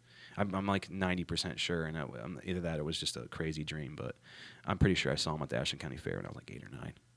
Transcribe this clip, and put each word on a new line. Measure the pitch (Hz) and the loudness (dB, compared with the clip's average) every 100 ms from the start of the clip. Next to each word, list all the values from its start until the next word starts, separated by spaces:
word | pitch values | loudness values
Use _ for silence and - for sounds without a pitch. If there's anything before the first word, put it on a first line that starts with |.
| - - - - | -20 -20 -12 -2
I'm, | 101 95 | 0 2
I'm, | 101 | 4
like, | 98 - | 2 2
ninety | 95 92 90 | 0 2 2
percent | 82 85 90 - | 2 0 0 -2
sure, | - 87 80 | 0 2 0
and | 80 | -2
I, | 69 - | -4 -6
I'm, | 69 87 | -8 -6
either | 92 90 | -2 0
that | 85 78 | 0 0
or | |
it | 76 | 0
was | - | 0
just | 76 64 | -2 -4
a | 58 | -8
crazy | - 80 78 | -2 -2 0
dream, | 76 78 69 76 | -4 -4 -4 -4
but | - - - - - - - | -6 -6 -14 -18 -18 -12 -2
I'm | 95 | 6
pretty | 101 87 | 8 8
sure | 65 | 4
I | 71 | 2
saw | 82 78 | 2 0
him | |
at | 69 | 0
the | 60 | 0
Ashland | 69 73 | 0 -2
County | 76 64 | -6 -4
Fair | - 50 | -4 -4
when | 50 | -6
I | |
was, | - | -10
like, | - | -12
eight | - - | -12 -12
or | - | -10
nine. | - - - | -10 -10 -20